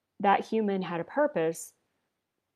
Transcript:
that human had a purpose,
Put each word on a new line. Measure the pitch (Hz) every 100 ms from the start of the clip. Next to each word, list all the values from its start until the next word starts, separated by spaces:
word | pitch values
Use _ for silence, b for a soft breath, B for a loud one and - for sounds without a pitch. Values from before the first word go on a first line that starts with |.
| _ -
that | 202 196
human | - 220 208 196
had | 175 175
a |
purpose, | 170 - 294 185 160 165 - _ _ _ _ _ _ _ _